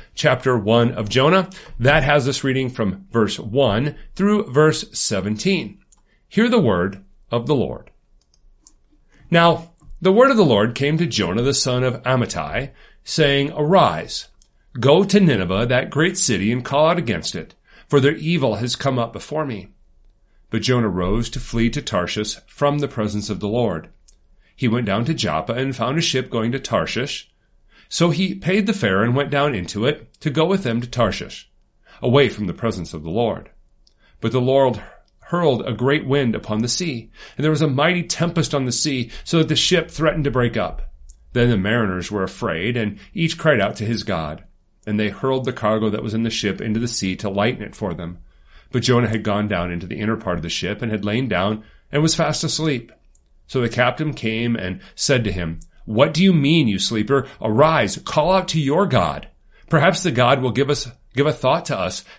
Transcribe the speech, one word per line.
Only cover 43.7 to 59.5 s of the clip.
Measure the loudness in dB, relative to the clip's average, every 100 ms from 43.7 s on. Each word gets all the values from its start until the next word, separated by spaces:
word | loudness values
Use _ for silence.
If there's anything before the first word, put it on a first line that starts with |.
| -2
to | -4
his | -4
God. | -4 -4 -6 -10 -16 _ _ _ -6
And | -2
they | -2
hurled | -2 -2 -2 -2
the |
cargo | -2 0 0 0
that | -2
was | -4 -2
in |
the | -2
ship | -2 -4 -4
into | -4 -2
the | -2
sea | -2 -4 -4
to | -4
lighten | 0 0 -2
it | -10 -8
for | -6
them. | -6 -8 -12 -18 _ -20 -20 -6
But | -2
Jonah | 2 2 2
had | 0
gone | -2 -2 -2
down | -2 -2
into | -6 -8
the | -6
inner | -4 -4
part | -4 -4
of |
the | -4
ship | -6 -6 -4
and | -4
had | -4 -2
lain | -2 0
down | 0 0 -2 -8 -20 _
and | 0
was | 0 2
fast | 0 -2
asleep. | -4 -2 -2 -4 -8 -20 _ _ _ _ -6
So | -2
the | 0
captain | 2 0 0 -4
came | -4 -4 -2 -2 -2
and | -4 -8 -12
said | -4 0 2
to | 0
him, | -2 -4 -8 -14 -18 -4
"What | 2 2
do | 4
you | 4
mean, | 6 4 4 4
you | 0
sleeper? | 0 -2 0 0 -2 -6
Arise, | 0 4 4 4 0 -4
call | -2 0 2
out | 2 0
to | -2
your | 0 0 2
God. | 2 0 -2 -12 _ _